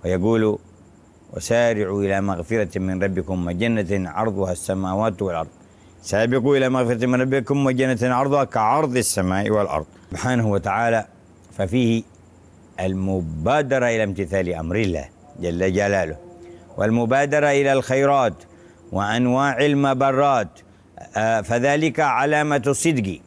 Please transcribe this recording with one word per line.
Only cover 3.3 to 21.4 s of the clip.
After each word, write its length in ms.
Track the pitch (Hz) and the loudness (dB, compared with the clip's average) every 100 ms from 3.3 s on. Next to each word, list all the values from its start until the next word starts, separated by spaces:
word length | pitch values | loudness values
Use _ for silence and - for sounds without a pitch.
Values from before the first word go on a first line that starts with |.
| 92 87 | -4 -2
وجنة 600 | 87 117 110 90 98 90 | -2 0 0 -2 -2 -2
عرضها 420 | 80 110 98 92 | -2 -2 -2 -4
السماوات 720 | 90 - 95 95 95 110 92 | -4 -4 -2 -2 0 -2 -2
والأرض". 260 | 98 82 80 - - - - - | -4 -4 -8 -12 -20 -20 -20 -18
"سابقوا 560 | - 98 117 131 127 139 | -4 0 2 2 2 2
إلى 120 | 127 | 2
مغفرة 360 | 131 120 117 | 2 0 0
من 160 | 123 127 | 0 2
ربكم 440 | 131 135 120 143 | 2 0 0 0
وجنة 500 | 135 127 131 120 123 | 0 2 0 2 0
عرضها 280 | 127 139 143 | 2 2 2
كعرض 540 | 131 120 110 139 151 123 | 0 0 2 2 2 0
السماء 520 | 110 - 90 92 101 | 0 0 0 0 0
والأرض". 360 | 107 92 73 76 - - | 0 0 -2 -6 -16 -14
سبحانه 360 | 87 127 123 110 | -6 -2 0 2
وتعالى، 540 | 98 101 98 117 117 101 - - - - - | 0 0 0 2 0 -2 -18 -20 -20 -18 -6
ففيه 460 | 95 120 117 113 - - - - - - - - | -2 2 2 0 -2 -20 -20 -20 -20 -20 -20 -6
المبادرة 1040 | 92 95 95 95 80 78 85 147 139 131 | -4 -2 -2 -2 -4 -4 0 0 0 0
إلى 180 | 123 113 | 2 0
امتثال 500 | 104 95 87 95 87 | -2 -2 -2 -2 -2
أمر 220 | 82 82 | -4 -4
الله 340 | 98 101 78 69 - - - | -2 0 -2 -8 -18 -20 -8
جل 340 | 87 85 95 | -6 0 0
جلاله، 440 | 92 101 98 82 76 - - - - - - | 0 0 0 -2 -8 -16 -20 -20 -20 -18 -4
والمبادرة 680 | 107 113 117 131 143 147 147 | 0 0 2 0 2 2 2
إلى 260 | 139 139 | 2 2
الخيرات 600 | 135 123 131 139 139 120 80 - - - - - | 2 2 0 2 4 2 -2 -20 -20 -20 -20 -8
وأنواع 720 | 95 101 117 123 127 139 123 | -4 -2 0 2 2 0 2
المبرات، 840 | 147 139 139 131 139 131 143 127 98 - - - - - - 107 | 2 2 0 2 2 2 2 2 -2 -10 -20 -20 -20 -20 -8 -2
آه، 240 | 110 113 | 0 0